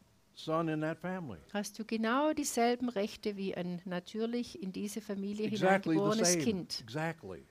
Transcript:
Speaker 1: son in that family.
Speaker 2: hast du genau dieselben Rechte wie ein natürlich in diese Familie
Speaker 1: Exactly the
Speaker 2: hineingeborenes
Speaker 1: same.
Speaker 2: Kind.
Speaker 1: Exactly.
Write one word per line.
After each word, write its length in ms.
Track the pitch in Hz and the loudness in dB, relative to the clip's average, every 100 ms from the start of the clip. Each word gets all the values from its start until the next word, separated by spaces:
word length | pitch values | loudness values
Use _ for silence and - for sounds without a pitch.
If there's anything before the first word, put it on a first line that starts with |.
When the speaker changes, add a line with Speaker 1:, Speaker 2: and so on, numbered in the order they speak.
| _ _ _ - | _ _ _ -12
Speaker 1:
son 320 | - 160 165 | -2 0 2
in 120 | 156 | 0
that 160 | 156 165 | -2 -2
family. 400 | 180 185 151 82 - | -6 -6 -6 -10 -6
Speaker 2:
hast 240 | 208 208 - | -4 -4 -6
du 80 | |
genau 480 | 220 226 220 254 302 | -4 0 2 4 2
dieselben 560 | 302 285 - 233 247 247 | 2 0 2 4 2 0
Rechte 480 | 196 214 - 214 202 | 0 -2 -2 -6 -4
wie 200 | 196 - | -4 -4
ein 260 | 180 175 | -4 -6
natürlich 800 | 185 180 180 214 226 240 240 - | -4 -6 -4 -4 -2 -2 -4 -6
in 100 | 190 | -8
diese 280 | 185 202 220 | -4 -6 -6
Familie 460 | - 196 196 208 214 | -6 -4 -4 -2 -2
Speaker 1:
Exactly 480 | 208 185 196 180 160 | 4 6 6 4 4
the 40 | |
Speaker 2:
hineingeborenes 320 | 202 220 175 | 4 4 4
Speaker 1:
same. 100 | 175 | 4
Speaker 2:
Kind. 360 | 131 185 - - | 4 0 -2 -10
Speaker 1:
Exactly. 640 | 117 139 165 160 95 82 - | -8 -4 -4 -4 -10 -12 -14